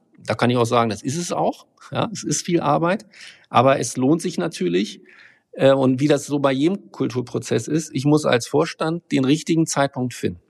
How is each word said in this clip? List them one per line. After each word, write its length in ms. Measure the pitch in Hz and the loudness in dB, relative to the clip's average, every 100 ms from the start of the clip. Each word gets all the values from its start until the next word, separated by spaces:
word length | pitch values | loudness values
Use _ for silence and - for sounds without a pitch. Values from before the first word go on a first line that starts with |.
| _ _ | _ _
Da 160 | - | -6
kann 160 | 107 123 | 0 2
ich 80 | 123 | 2
auch 80 | 113 | 2
sagen, 240 | 120 113 | 2 0
das 120 | 101 | -2
ist 140 | 131 165 | -6 -6
es 160 | 175 | -4
auch. 340 | 175 196 - - _ - | -2 -2 -4 -12 _ -8
Ja, 200 | 127 226 | -6 -4
es 100 | 196 | -6
ist 220 | - 147 | -6 -4
viel 160 | - 170 | -2 -2
Arbeit, 460 | 143 151 170 196 - - - - - | 0 0 0 -2 -6 -20 -20 -20 -2
aber 320 | 117 131 - | 4 4 4
es 160 | - 127 | 0 0
lohnt 240 | 131 165 | 2 2
sich 160 | 180 - | 0 -4
natürlich. 640 | 170 - 180 175 208 - - - - _ _ | -4 -2 -2 0 -2 -8 -20 -20 -20 _ _
Äh, 200 | - 135 | 2 4
und 260 | 135 131 127 | 4 2 2
wie 100 | 147 | 2
das 180 | 143 - | 0 0
so 120 | 143 | -2
bei 140 | 139 | 0
jedem 400 | 131 160 202 - | 2 0 -2 -8
Kulturprozess 720 | - 131 123 123 123 - 120 - | -6 -4 -4 -6 -6 -4 -4 -2
ist, 240 | 156 - | -4 -4
ich 100 | 135 | -2
muss 220 | 143 151 143 | 2 2 4
als 200 | 127 - | 0 0
Vorstand 640 | 147 165 - 160 170 - | 0 0 -2 -4 -4 -2
den 140 | 143 | 0
richtigen 420 | 131 160 - 165 160 | 2 2 0 0 0
Zeitpunkt 460 | 143 143 131 127 | 0 -2 -2 -6
finden. 280 | - - 87 | -4 -6 -8